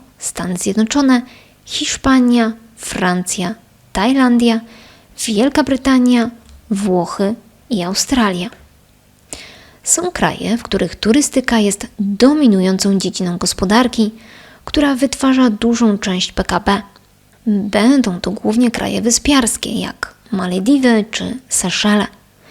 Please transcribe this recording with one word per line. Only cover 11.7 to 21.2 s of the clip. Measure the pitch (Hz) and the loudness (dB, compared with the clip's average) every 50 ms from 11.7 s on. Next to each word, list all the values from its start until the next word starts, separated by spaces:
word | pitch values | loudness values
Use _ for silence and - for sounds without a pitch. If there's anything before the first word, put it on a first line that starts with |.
| 202 - - - - - | 0 -4 -8 -10 -8 -6
dominującą | 202 202 202 196 240 269 302 311 294 233 202 190 185 185 190 185 - 202 196 190 | -4 -4 0 4 4 4 4 4 4 4 4 4 2 2 0 0 0 0 0 0
dziedziną | - 185 180 - 190 175 175 180 | 0 -2 -4 -4 -4 -4 -4 -2
gospodarki, | - 175 - - 202 185 208 240 254 240 - - 220 208 220 - - - - - - - - - _ | -2 -4 -2 -2 0 2 2 2 2 2 0 0 -2 -2 -2 -6 -16 -20 -20 -20 -20 -20 -20 -20 _
która | - - 302 294 285 277 | -4 -2 0 0 0 0
wytwarza | 240 277 269 - - - 269 262 262 254 247 | 0 -2 -2 -2 0 0 2 2 4 4 2
dużą | 208 208 226 233 233 226 233 220 202 196 | 2 0 0 -2 0 2 2 2 2 0
część | - 202 185 185 - - | -2 -4 -4 -4 -4 -4
P | - - 190 | -4 -6 -4
K | - 185 180 | -2 -2 -2
B. | - 208 202 196 208 - - _ _ _ _ _ _ _ _ _ _ 233 | 0 0 -2 -2 -4 -8 -18 _ _ _ _ _ _ _ _ _ _ -2
Będą | 208 196 196 208 190 208 208 247 285 277 240 202 180 180 | -2 -2 -2 -2 0 2 4 4 4 4 2 0 -2 -4
to | - 180 | -6 -6
głównie | 190 - - 214 214 233 247 233 | -6 -4 -2 -2 0 2 2 0
kraje | 233 - 202 202 202 196 | 0 -2 -4 -4 -4 -2
wyspiarskie, | 202 220 240 - - 277 294 269 233 220 - - - - - 196 | 0 0 0 0 2 2 2 2 2 0 -2 -4 -6 -6 -4 -4
jak | 180 - - - - - - _ _ - | -6 -6 -8 -10 -12 -14 -14 _ _ -6
Malediwy | 208 190 185 180 180 190 190 233 285 277 254 247 233 214 208 220 | -6 -4 -4 -2 -4 -2 2 2 2 4 4 4 4 2 0 -2
czy | - - | -6 -8